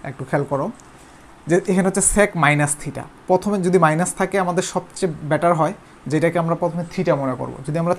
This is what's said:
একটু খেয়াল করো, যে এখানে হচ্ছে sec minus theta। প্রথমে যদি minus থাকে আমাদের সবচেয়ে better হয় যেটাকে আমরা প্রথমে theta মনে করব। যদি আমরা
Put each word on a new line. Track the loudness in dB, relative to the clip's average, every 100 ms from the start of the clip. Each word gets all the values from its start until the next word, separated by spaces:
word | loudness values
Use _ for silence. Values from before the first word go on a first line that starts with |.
একটু | -12 -12
খেয়াল | -4 -2 -2
করো, | -2 -4 -8 -18 -20 -20 -20 -20 -12 0
যে | 0 2
এখানে | 2 2
হচ্ছে | 2 0 4
sec | 2
minus | 4 4 4 2 -2 -8
theta। | -10 -12 -8 0
প্রথমে | 0 2 0
যদি | 2 4
minus | 4 2 0
থাকে | -2 -2 0
আমাদের | 0 -2
সবচেয়ে | -2 -4 -8 -4 -4 -4
better | -4 0 2
হয় | 2 0 -2 -14 -16 -4
যেটাকে | 0 0 0
আমরা | -2
প্রথমে | 0 -2 -4 -6 -2
theta | 0 0
মনে | 0 -4
করব। | -6 -10 -6
যদি | -2
আমরা | 0